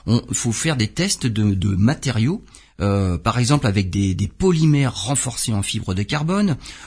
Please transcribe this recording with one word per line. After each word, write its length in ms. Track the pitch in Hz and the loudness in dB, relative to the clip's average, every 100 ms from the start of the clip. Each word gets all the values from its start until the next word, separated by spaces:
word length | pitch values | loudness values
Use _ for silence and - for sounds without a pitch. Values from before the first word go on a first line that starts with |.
| - | 0
On, 160 | 113 - | 0 0
faut 200 | - 117 | -4 -2
faire 260 | 110 165 131 | -2 -2 0
des 100 | 107 | -2
tests 360 | - 190 - 123 | -2 -2 -2 -2
de, 300 | 107 104 95 | 0 0 2
de 140 | 98 | 0
matériaux, 720 | 92 110 151 139 107 117 214 - - - - | 2 2 2 -2 0 0 -2 -8 -20 -20 -4
euh, 380 | 101 98 95 87 | 0 2 0 0
par 220 | 113 120 | 0 0
exemple 260 | 120 147 123 | 2 2 2
avec 240 | 98 95 | 0 0
des, 240 | 101 98 | 0 0
des 140 | 87 - | 0 -2
polymères 680 | - 185 165 156 143 131 - | 0 2 4 4 4 2 -2
renforcés 580 | 117 139 123 - - | -4 -2 -4 -4 -2
en 100 | 104 | -2
fibres 320 | - 110 - 92 | -2 -4 -4 -4
de 80 | |
carbone, 540 | 101 151 160 196 202 127 - - | -2 -2 0 0 0 -2 -8 -20